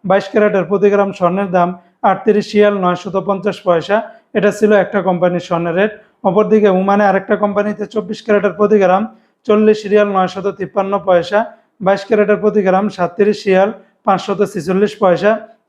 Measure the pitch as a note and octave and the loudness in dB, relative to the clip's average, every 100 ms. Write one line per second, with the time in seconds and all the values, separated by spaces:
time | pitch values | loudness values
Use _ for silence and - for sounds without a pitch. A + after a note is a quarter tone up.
0 | G3 G3 G3+ A#3 G#3 F#3+ E3 G3+ G3+ G3+ | 0 0 0 0 2 0 -2 0 2 2
1 | G3 F#3+ E3+ F3 G2 F2+ F3 F#3 _ _ | -2 0 -2 -2 -2 0 0 -4 _ _
2 | A3 F#3+ - G#3 G3+ G#3 G#3 G3+ F3+ F3 | 0 0 0 0 0 2 2 2 -2 -2
3 | G3+ F#3+ F3+ G3 F#3+ F#3+ F#3 E3+ D#3 G#3 | -4 -6 -4 -4 -4 -4 0 0 0 -2
4 | A3 - _ A3 G3 G3+ G#3+ G#3 F#3+ G#3 | -2 -16 _ -2 -2 0 2 2 2 -2
5 | F#3 F3+ F3+ F3 - E3+ E3+ E3 G#3+ G#3+ | -2 0 0 -2 -4 -4 -2 -2 -2 -4
6 | _ _ G3 F#3 G#3+ A3 G3+ F#3 F#3+ G3+ | _ _ -2 0 2 2 4 2 2 2
7 | G#3 F#3+ F#3+ G#3 G3+ G3+ G#3 G#3 G#3 A3 | 2 0 -2 -2 -2 -2 -4 -6 -8 -8
8 | F3+ G#3 - G#3 G3 E3+ G#3 G#3 F#3 F#3+ | -8 -12 -2 0 0 0 2 4 4 2
9 | A3 - _ _ - G#3+ G#3+ G#3+ G3+ G#3 | -2 -10 _ _ 0 2 4 2 2 2
10 | G#3 G3 F#3 G3 G3 - F3+ G#3 F#3+ G3+ | 2 0 -2 -2 -8 -6 -6 -4 -2 -4
11 | F3 F3+ E3+ G#3 A#3 - _ _ F#3+ G3 | 2 0 2 -2 -2 -10 _ _ -2 -2
12 | - G#3+ G3+ G#3 G#3 G#3 F#3+ F#3 G#3 G3 | 0 0 2 2 2 0 2 0 -2 -4
13 | F3 - G#3 G3+ G#3 F#3 G3 A3+ _ _ | -6 0 0 0 0 2 2 -2 _ _
14 | - F#3+ - G3 F#3+ G3 D#3 F#3 G3+ - | -2 -2 -2 -4 -2 -4 -4 -2 -2 0
15 | F#3+ E3+ G3 A3+ - _ | 0 2 0 -2 -6 _